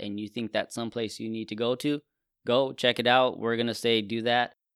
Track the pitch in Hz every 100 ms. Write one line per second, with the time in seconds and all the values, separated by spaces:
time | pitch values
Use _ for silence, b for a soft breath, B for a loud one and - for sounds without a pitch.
0 | 104 104 104 120 110 107 - 120 117 120
1 | 107 - 113 110 107 107 120 123 147 147
2 | - _ _ _ 120 127 135 - 123 120
3 | 120 127 127 - 113 117 117 107 117 113
4 | 101 113 117 120 117 _ _